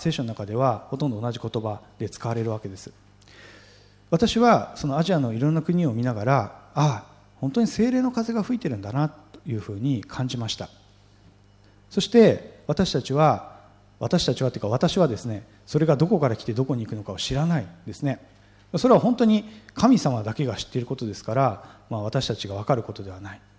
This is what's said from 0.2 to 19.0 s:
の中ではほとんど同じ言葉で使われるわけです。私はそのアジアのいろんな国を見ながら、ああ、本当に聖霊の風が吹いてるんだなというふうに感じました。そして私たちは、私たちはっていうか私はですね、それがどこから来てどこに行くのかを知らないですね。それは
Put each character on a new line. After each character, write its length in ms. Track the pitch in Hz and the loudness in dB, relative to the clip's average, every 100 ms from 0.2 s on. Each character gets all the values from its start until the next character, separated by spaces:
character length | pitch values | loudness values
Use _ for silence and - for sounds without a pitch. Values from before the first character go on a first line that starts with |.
の 40 | 120 | -4
中 160 | 110 | -6
で 120 | 101 110 | -6 0
は 320 | 135 107 - | 0 0 -4
ほ 60 | 135 | -4
と 100 | 147 | -4
ん 60 | |
ど 80 | 107 | -4
同 100 | 117 | -6
じ 80 | 117 | -6
言 220 | 113 113 | -6 -6
葉 180 | 110 101 - - | -6 -8 -12 -10
で 100 | 110 | -10
使 180 | - 120 | -8 -6
わ 60 | |
れ 80 | 113 | -4
る 80 | 113 | -4
わ 80 | 107 | -4
け 100 | 101 | -8
で 80 | 95 | -14
す。 140 | - - _ _ _ - - - - - _ _ _ | -16 -20 _ _ _ -20 -20 -20 -20 -20 _ _ _
私 300 | 170 233 226 | 0 2 4
は 320 | 240 175 101 | 6 6 2
そ 140 | - 151 | -6 -4
の 100 | 139 | -2
ア 60 | |
ジ 100 | 165 | 0
ア 60 | 175 | 0
の 120 | 123 | 0
い 60 | 113 | 0
ろ 140 | 143 | 0
ん 20 | |
な 80 | 160 | 0
国 240 | 156 175 165 | 0 0 0
を 60 | |
見 100 | 113 | 0
な 120 | 123 | -2
が 100 | 110 | 0
ら、 100 | 107 | 2
あ 380 | 139 101 - - | 2 0 -8 -8
あ、 300 | - 147 113 - - _ - | 0 0 0 -8 -20 _ -8
本 120 | 135 | -4
当 80 | 180 | 0
に 80 | 226 | 0
聖 240 | - 233 | 2 0
霊 100 | 254 | 2
の 80 | 254 | 0
風 220 | 240 226 | -2 -2
が 100 | 226 | -2
吹 140 | 190 247 | -2 -2
い 20 | |
て 100 | 170 | -4
る 80 | 110 | -6
ん 60 | |
だ 100 | 98 | -4
な 160 | 123 151 | -2 -2
と 60 | - - - - | -4 -20 -16 -8
い 80 | |
う 60 | 107 | -6
ふ 140 | 98 | -6
う 40 | 104 | -4
に 240 | 127 127 | -2 -2
感 240 | - - 127 | -4 -6 -6
じ 100 | 123 | -4
ま 120 | 113 | -6
し 80 | - | -8
た。 120 | 117 - _ _ _ _ - _ _ _ _ _ _ | -12 -16 _ _ _ _ -20 _ _ _ _ _ _
そ 120 | - | -4
し 80 | - | 2
て 500 | 240 208 107 - - - | 8 8 6 -2 -10 -4
私 240 | 151 185 | -2 0
た 120 | 143 | -2
ち 100 | - | -2
は、 400 | 135 156 104 - - - _ _ - | 4 4 4 -2 -20 -20 _ _ -6
私 260 | 117 175 - | 0 0 2
た 80 | |
ち 80 | 123 | 0
は 60 | 131 | -2
っ 20 | |
て 80 | - | -2
い 0 | |
う 40 | |
か 60 | 104 | -2
私 300 | 120 170 - | 0 2 2
は 80 | 160 | 2
で 100 | 104 | 0
す 100 | 120 | -6
ね、 180 | 104 - - | -8 -10 -20
そ 140 | - 151 | -4 0
れ 80 | 156 | 4
が 80 | |
ど 140 | 143 165 | 4 4
こ 100 | 208 | 4
か 100 | 143 | 2
ら 60 | |
来 80 | 110 | 0
て 120 | - | -4
ど 100 | 110 | -2
こ 100 | 131 | -2
に 100 | 127 | -2
行 60 | 110 | -4
く 60 | 107 | -8
の 80 | |
か 80 | 101 | -8
を 60 | 90 | -8
知 160 | - | -4
ら 120 | 131 165 | -2 0
な 140 | 165 | 0
い 60 | 90 - - | -2 -10 -16
で 60 | |
す 100 | 104 | -6
ね。 160 | 143 127 - - _ _ _ 170 | -4 -4 -8 -20 _ _ _ 0
そ 120 | 254 | 6
れ 60 | |
は 60 | 208 | 6